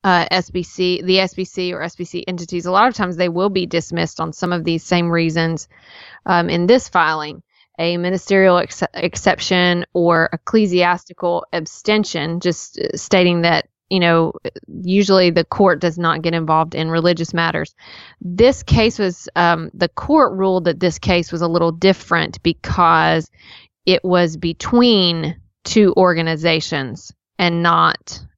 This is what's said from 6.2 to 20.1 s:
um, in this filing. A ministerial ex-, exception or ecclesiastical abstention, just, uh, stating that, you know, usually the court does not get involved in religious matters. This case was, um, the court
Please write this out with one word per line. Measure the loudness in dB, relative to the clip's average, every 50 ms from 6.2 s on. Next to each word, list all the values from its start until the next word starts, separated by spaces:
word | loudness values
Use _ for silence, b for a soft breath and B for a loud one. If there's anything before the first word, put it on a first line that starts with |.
| B
um, | 0 0 0 0 0
in | 0 0 4
this | 4 4 2 2 0
filing. | 0 0 0 0 -2 -4 -8 -10 -14 -18 _ _ _ _ _ _ _ -4
A | -4 -2 -2
ministerial | -2 -2 -2 -4 -4 -2 2 4 4 6 6 4 4
ex-, | 0 -2 -6 -8 -8 -6 _
exception | -6 -6 -6 -6 0 0 0 0 0 -2 -2 0 2 2 2 0 -2 -4 _ _
or | 0 2 2 4 2 2 0
ecclesiastical | -2 -8 _ 0 2 2 2 2 2 2 2 2 0 -2 _ _ -14 _ -4 -4 -4 -4 -6 _ -8
abstention, | -8 -8 -8 -16 -8 _ 0 0 0 0 -2 -4 -6 -4 -4 -6 -2
just, | -2 -4 -4 -4 -10 -18 -10
uh, | -8 -8 -6 -6
stating | -10 -4 0 2 2 4 2 2 2
that, | 0 0 0 0 -4 _ _ _ _ _
you | -2 0
know, | 2 2 2 2 2 0 -4 -8 _ -12 _ -12 _
usually | -16 -14 -10 -4 0 2 2 4 4 4 4 4 4
the | 2 0 -2
court | _ 0 2 4 4 4 2
does | -2 -4 -2
not | -2 -2 -2 -2 -2
get | -2 -2 -2
involved | -2 0 2 2 0 0 -2 -4
in | -6 -4 -2
religious | -2 0 2 0 0 0 -4 -4 -2
matters. | -2 -2 -2 -2 -4 -8 -8 _ B B B B B B B B B
This | -12 -8 2 4 4 4 4 0
case | 0 0 2 4 4 2 0 0
was, | -2 -2 -2 -6 -16 -6 _
um, | 2 2 2 2 0 -4 -10 -4
the | -4 -4 -4
court | _ -8 -2 2